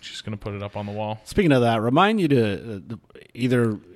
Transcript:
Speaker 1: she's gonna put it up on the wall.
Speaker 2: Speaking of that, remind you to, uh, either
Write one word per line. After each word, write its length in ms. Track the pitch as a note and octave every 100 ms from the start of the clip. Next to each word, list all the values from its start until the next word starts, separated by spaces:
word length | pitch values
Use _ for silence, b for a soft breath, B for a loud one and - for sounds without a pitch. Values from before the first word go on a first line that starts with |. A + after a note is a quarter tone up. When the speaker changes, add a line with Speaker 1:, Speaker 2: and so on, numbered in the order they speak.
Speaker 1:
she's 200 | - -
gonna 160 | - G#2+
put 180 | A2
it 80 | G2+
up 140 | G2+ G#2
on 80 | G#2
the 60 |
wall. 280 | G#2 G#2+ A2
Speaker 2:
Speaking 280 | - - F3
of 100 | C3
that, 180 | A#2 A2+
remind 400 | A2+ C#3+ G3+ A3
you 80 | D#3+
to, 540 | C3+ G#2+ G2 A#2 G2+ D#2
uh, 260 | A2+ _ - -
either 440 | - B2 B2 A2+ G#2 -